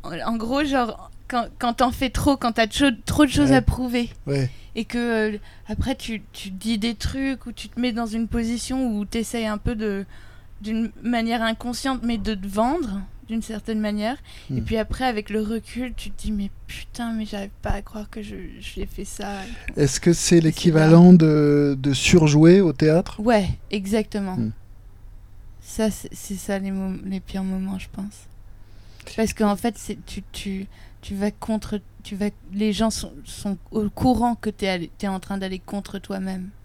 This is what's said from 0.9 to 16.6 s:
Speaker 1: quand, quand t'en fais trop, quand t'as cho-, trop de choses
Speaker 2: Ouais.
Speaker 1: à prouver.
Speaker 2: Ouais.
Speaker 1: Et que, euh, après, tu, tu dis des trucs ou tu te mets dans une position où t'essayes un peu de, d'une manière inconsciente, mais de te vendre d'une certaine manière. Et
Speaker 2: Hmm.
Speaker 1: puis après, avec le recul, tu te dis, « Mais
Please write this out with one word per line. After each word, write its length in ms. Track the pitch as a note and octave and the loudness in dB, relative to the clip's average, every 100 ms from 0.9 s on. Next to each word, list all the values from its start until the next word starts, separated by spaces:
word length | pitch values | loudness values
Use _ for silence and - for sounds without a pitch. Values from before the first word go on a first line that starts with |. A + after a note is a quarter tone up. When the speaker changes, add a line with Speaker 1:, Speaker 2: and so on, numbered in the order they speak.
| - - - - | -6 -16 -20 -4
Speaker 1:
quand, 160 | B3 A3 - | -4 -4 -2
quand 140 | A#3+ | -2
t'en 180 | A#3 B3+ | 2 2
fais 180 | - C4 | 2 -2
trop, 260 | - D4 C4+ | 2 2 4
quand 160 | A#3+ | 2
t'as 160 | A3+ A3 | 2 0
cho-, 220 | - C#4+ A3+ - | 4 2 2 -2
trop 200 | - D4+ | 4 4
de 60 | |
choses 200 | - C#4 | 6 6
Speaker 2:
Ouais. 60 | C4+ | 6
Speaker 1:
à 40 | |
prouver. 480 | - - B3+ A#3+ A#3+ - - | 4 0 -2 -2 -2 -6 -4
Speaker 2:
Ouais. 240 | C#3 B2+ - - A3+ | 0 -2 -4 -10 -8
Speaker 1:
Et 100 | A3 | -4
que, 480 | A#3+ A#3+ A3 G#3+ | -2 0 0 0
euh, 40 | G#3 - - - | -4 -12 -20 -10
après, 280 | G#3+ A#3 C4 | -4 -2 -4
tu, 260 | - A3 - | -6 -8 -10
tu 180 | - G3 | -14 -12
dis 260 | F#3+ A3 A3+ | -8 -4 0
des 160 | A3+ | -2
trucs 540 | G#3+ - C4+ C4+ C4 A#3+ | -2 -4 -2 -4 -4 -8
ou 40 | |
tu 160 | G#3+ G#3 | -14 -10
te 120 | - | -4
mets 120 | B3 | -2
dans 140 | A3+ A#3 | -2 -4
une 220 | A3+ A3+ | -4 -2
position 680 | A#3 A3+ A#3+ - C4 B3+ G#3 | -2 -2 -4 -4 -2 -2 -2
où 100 | G3+ | -4
t'essayes 420 | A#3 G#3+ A#3 A3 | -4 -4 -4 -4
un 100 | G#3 | -2
peu 160 | - | -4
de, 320 | A#3 G#3+ G3 G3 - - - - - | -2 -4 -4 -8 -14 -18 -20 -20 -14
d'une 300 | G#3 A3 A3+ - | -6 -4 -4 -6
manière 380 | A#3 A#3+ A3+ A#3 | -2 0 0 0
inconsciente, 600 | A3+ A3+ B3 A#3+ C4+ C4 | 0 -2 -6 -4 -4 -2
mais 160 | A#3 A3+ | -2 -2
de 160 | G3 G#3 | -2 -4
te 120 | G3+ | -4
vendre 540 | G3+ A#3+ E4+ B3+ G3 F#3+ - - | 0 0 0 -2 -6 -8 -14 -8
d'une 140 | A3+ | -6
certaine 380 | G#3+ G#3+ - G#3+ | -6 -8 -4 -2
manière. 380 | G#3+ G#3 G#3+ C#4+ - - - | -2 -2 -2 -4 -12 -18 -6
Et 100 | C3 | -4
Speaker 2:
Hmm. 20 | |
Speaker 1:
puis 140 | A2+ A3 | 0 -2
après, 280 | G#3+ - B3+ | -2 0 0
avec 260 | G#3+ G#3+ | -2 -4
le 100 | G#3+ | -4
recul, 520 | G#3+ A3+ - A#3 B3+ A3 | -2 -4 -6 -8 -6 -6
tu 140 | - | -8
te 100 | - | -6
dis, « 100 | A3 | -4
Mais 200 | G#3 G3+ - | -2 -4 -8